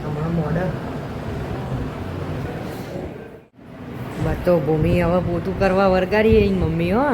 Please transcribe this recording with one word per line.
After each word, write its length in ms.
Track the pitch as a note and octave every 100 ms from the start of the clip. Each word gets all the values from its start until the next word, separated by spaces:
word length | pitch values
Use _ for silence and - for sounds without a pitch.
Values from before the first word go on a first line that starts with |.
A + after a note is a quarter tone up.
હમણાં 300 | - D3 D#3+
મોડે. 320 | E3+ D3+ D#3+ F#3 - - D3 D3 - - - - - - B1+ B1 - - - - - - - - - - - - - - - - - - - - - - -
બસ 140 | D#3+ D#3 -
તો 140 | F3
ભૂમિ 420 | D3 D#3 E3 F3
હવે 180 | E3+ F3+
પોતું 400 | E3+ F3 E3 F3+
કરવા 280 | G3 F#3 G3
વરગાડીએ 540 | F#3 F#3 G#3 A3 A3
એની 180 | G3+ F#3+
મમ્મી 320 | E3 E3 E3+
હો. 140 | G3+ C#4+